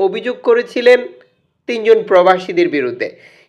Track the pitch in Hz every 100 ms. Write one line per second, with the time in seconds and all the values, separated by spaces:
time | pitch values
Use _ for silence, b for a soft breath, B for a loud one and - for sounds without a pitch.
0 | 190 214 233 247 240 233 240 254 240 247
1 | 247 - _ _ _ _ - 233 214 220
2 | 185 185 180 185 180 175 170 143 123 120
3 | 104 - b b